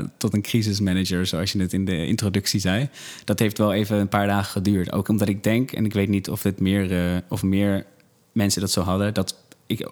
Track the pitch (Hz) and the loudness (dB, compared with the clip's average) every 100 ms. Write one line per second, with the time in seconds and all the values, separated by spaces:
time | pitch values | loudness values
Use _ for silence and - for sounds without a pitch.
0 | 90 - 107 104 - 117 107 101 98 90 | -4 -4 0 0 0 0 2 2 2 2
1 | 92 90 92 82 95 101 90 95 95 85 | 0 0 0 -2 -2 -2 0 0 0 -2
2 | 78 110 104 98 - 110 92 101 143 - | 0 0 0 0 0 0 0 0 -2 -8
3 | - - - 104 110 - 104 98 104 104 | -18 -12 -4 0 0 2 2 2 2 0
4 | 101 104 101 101 98 104 95 98 85 101 | 2 2 2 0 -2 -2 0 2 0 -2
5 | - 104 101 101 107 113 131 - 107 101 | 0 2 2 0 0 0 0 -2 -2 0
6 | 98 101 - - 101 - 95 101 95 90 | 2 0 -2 -2 -2 0 2 2 2 0
7 | 87 90 - - 95 95 101 98 - _ | 0 -2 -4 -2 0 2 0 -2 -6 _
8 | _ _ _ 113 101 90 95 - 90 92 | _ _ _ 0 0 0 -2 -2 0 0
9 | 101 110 95 - _ - - 110 - | 0 -2 -4 -8 _ -18 -8 -8 -8